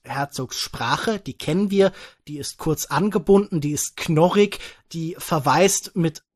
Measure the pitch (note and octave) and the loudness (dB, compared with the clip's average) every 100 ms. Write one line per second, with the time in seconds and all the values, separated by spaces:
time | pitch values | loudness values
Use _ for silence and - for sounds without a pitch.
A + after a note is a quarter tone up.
0 | B2 C3 C#3+ - B2 - - - A#2 D3 | -10 -8 -6 -8 -8 -8 -8 -6 -2 -2
1 | - G#3 - - - F3 G3+ G3 F#3+ - | -2 -4 -8 -8 -2 0 2 4 4 2
2 | - _ - D3 C3 - E3 D3 - - | -18 _ -14 -10 -10 -6 -4 -2 -2 0
3 | G3+ F#3+ D3+ G3+ G3+ E3+ D3 D3 - - | 0 0 4 4 4 -2 -2 -4 -6 -6
4 | - D#3 F3 G3 G#3 - - - _ E3 | 0 4 4 4 2 -2 -14 -20 _ -10
5 | D#3+ - - E3 C3+ C#3+ F#3+ - - F#3+ | -10 -10 -4 0 2 4 4 2 -4 -2
6 | E3 - _ | -2 -2 _